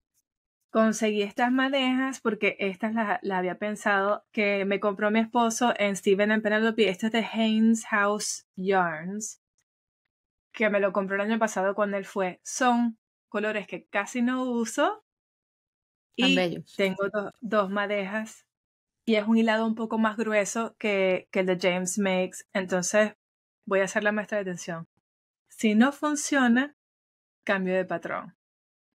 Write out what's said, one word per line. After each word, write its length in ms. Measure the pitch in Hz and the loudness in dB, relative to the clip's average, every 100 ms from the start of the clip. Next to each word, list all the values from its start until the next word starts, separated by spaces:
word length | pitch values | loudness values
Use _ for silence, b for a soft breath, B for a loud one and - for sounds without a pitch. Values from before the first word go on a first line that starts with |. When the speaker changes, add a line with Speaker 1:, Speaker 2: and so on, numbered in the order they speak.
| _ _ _ _ _ _ _ | _ _ _ _ _ _ _
Speaker 1:
conseguí 480 | 226 220 214 220 208 | 2 2 2 0 0
estas 280 | 202 - 247 | -2 -2 0
madejas 680 | 262 269 277 254 254 269 262 | 2 2 2 2 0 -2 -2
porque 360 | 233 214 202 - | -4 0 0 0
estas 340 | 196 185 220 | -4 -2 -2
las, 260 | 226 208 185 | -2 0 -2
las 160 | 202 185 | -2 -2
había 200 | 180 175 | -2 -2
pensado 680 | 208 208 214 202 196 202 - | -4 -4 0 2 2 0 -4
que 360 | - 208 202 196 | -2 0 2 0
me 120 | 196 | 0
compró 320 | 208 196 214 | 0 0 0
mi 100 | 220 | 2
esposo 520 | 226 247 226 226 240 - | 0 0 0 2 0 0
en 180 | 202 190 | -2 0
Steven 360 | 214 190 208 | 2 2 4
and 100 | 220 | 2
Penelope. 460 | 214 214 226 226 196 | 2 2 2 2 2
Este 160 | 185 220 | 0 -2
es 60 | |
de 120 | 226 | -2
Haynes 640 | 190 214 220 220 226 226 - | -2 0 2 4 4 2 0
House 600 | 214 202 208 - - - | 0 2 0 -4 -8 -12
Yarns, 840 | - 185 190 175 156 175 208 220 - _ _ _ _ _ _ _ _ _ _ _ | -6 0 2 2 -2 -8 -8 -10 -14 _ _ _ _ _ _ _ _ _ _ _
que 160 | - 214 | -2 0
me 100 | 202 | 2
lo 140 | 196 | 0
compró 220 | 202 190 196 | 0 -2 -2
el 40 | |
año 180 | 208 226 | -2 0
pasado 360 | 220 202 190 | 0 0 -2
cuando 240 | 196 202 202 | 0 -2 -4
él 80 | 185 | -6
fue. 340 | 202 185 165 | -4 -4 -6
Son 560 | - - 254 240 240 226 _ _ _ | -12 -2 0 2 0 -4 _ _ _
colores 380 | 208 214 214 185 | -6 -4 -4 -8
que 200 | 175 - | -12 -6
casi 340 | 202 208 247 | -6 -4 -2
no 220 | 240 254 | -2 -2
uso 600 | 254 233 226 - 330 427 _ _ _ _ _ _ _ _ _ _ _ - | -2 -2 -4 0 -2 -2 _ _ _ _ _ _ _ _ _ _ _ 0
Speaker 2:
Tan 160 | 254 | 2
Speaker 1:
y 0 | |
Speaker 2:
bellos. 380 | 185 180 170 - - | 2 0 -4 -8 -2
Speaker 1:
tengo 320 | 196 190 196 | -2 0 -4
do-, 200 | 208 202 - | -4 -8 -10
dos 300 | 214 214 190 | -2 0 0
madejas 760 | 202 202 208 190 214 220 - _ _ _ _ _ _ - | -2 -2 -4 -4 -6 -8 -14 _ _ _ _ _ _ 0
y 100 | 214 | 2
es 100 | 208 | 4
un 120 | 226 | 4
hilado 280 | 226 220 226 | 4 2 0
un 80 | |
poco 240 | 220 226 226 | -2 -2 0
más 180 | 220 214 | 0 0
grueso 600 | 220 214 196 233 226 - | 0 0 0 -4 -6 -4
que, 500 | 214 196 190 185 - | -2 2 2 0 -2
que 80 | 190 | -2
el 40 | 185 | 0
de 120 | 180 | 2
James 380 | 185 180 185 214 | 0 0 -2 -2
Makes. 420 | 196 185 185 - - | 0 0 -2 -6 -8
Entonces 600 | 208 185 185 175 208 214 - _ _ _ _ - | -6 -2 -2 0 2 0 -2 _ _ _ _ -2
voy 140 | 190 | 0
a 40 | |
hacer 200 | 190 214 | 0 0
la 80 | 208 | 0
muestra 260 | 214 202 208 | -2 -4 -6
de 60 | 190 | -6
tensión. 420 | 175 - 165 165 _ _ _ _ _ _ | -8 -8 -10 -12 _ _ _ _ _ _
Si 260 | - 220 | -2 2
no 180 | 214 262 | 6 4
funciona, 840 | 285 302 294 - 285 247 240 285 - _ _ _ _ _ _ | 2 -2 -2 0 2 4 4 2 -6 _ _ _ _ _ _
cambio 300 | - 196 185 | -2 -2 0
de 100 | 185 185 | 0 0
patrón. 500 | 170 165 90 - - _ _ _ _ _ | -4 -4 -8 -8 -18 _ _ _ _ _